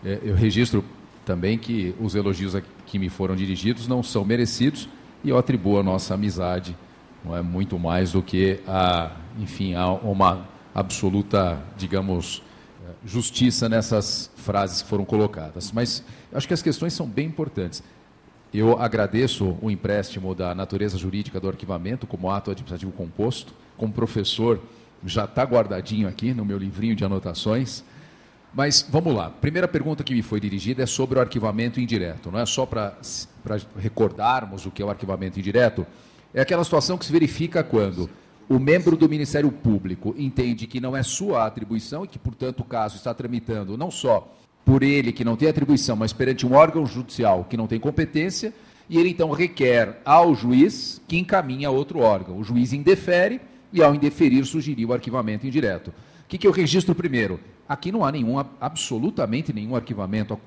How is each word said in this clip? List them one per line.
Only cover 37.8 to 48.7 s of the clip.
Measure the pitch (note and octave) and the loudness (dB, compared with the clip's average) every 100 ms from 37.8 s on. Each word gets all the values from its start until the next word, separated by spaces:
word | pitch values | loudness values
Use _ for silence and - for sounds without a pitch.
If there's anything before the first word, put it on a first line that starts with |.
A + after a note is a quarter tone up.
| G2+ F2+ F2 - - - - | 0 -2 -6 -8 -20 -20 0
o | C3 | 2
membro | C3+ E3+ F3 E3 | 4 4 4 4
do | D#3+ | 4
Ministério | D3+ C#3+ D3 D3 | 4 -2 2 0
Público | - A#2+ G2+ F#2 F2+ G2+ A#2+ | 2 0 2 0 -6 -6 -4
entende | C#3 C3+ B2 A2+ A2+ | -4 -2 -2 -2 -4
que | B2+ | -6
não | B2+ C3+ | -4 -2
é | |
sua | B2+ - G3+ C#3 A2 | -2 -2 0 0 0
atribuição | A2 G#2 A2+ - D3 G3 | -2 -4 -4 -4 -10 -10
e | |
que, | - | -8
portanto, | - A2+ B2+ B2 | -8 -6 -8 -6
o | A#2+ | -6
caso | A#2 G#2+ G2 | -2 -4 -4
está | B2+ | -8
tramitando | A2+ B2 A#2+ A2+ A2 F#2+ A2 | -6 -6 -6 -4 -6 -4 -6
não | F3 | -8
só | - C3+ G#2+ - - _ _ - | -4 2 2 2 -20 _ _ 4
por | C3+ | 6
ele, | C3+ C#3+ C3+ | 6 4 2
que | - | 0
não | A#2 A2+ | -2 2
tem | D3+ | 2
atribuição, | D3+ C#3 C#3+ - A2 | 2 4 4 4 0
mas | A2 | -2
perante | G#2+ B2+ C3 B2+ | 0 0 0 6
um | |
órgão | C3+ D#3+ E3 C#3 | 8 8 6 -2
judicial | A2 B2+ - A2+ F#2 F2+ | -4 -8 0 2 2 0
que | A#2 | -4
não | A2 | -2
tem | A2+ | -2
competência, | C#3 C#3+ D3+ D#3 F3 F#3 G#3+ - - | -2 -2 0 0 -2 -2 -6 -10 -20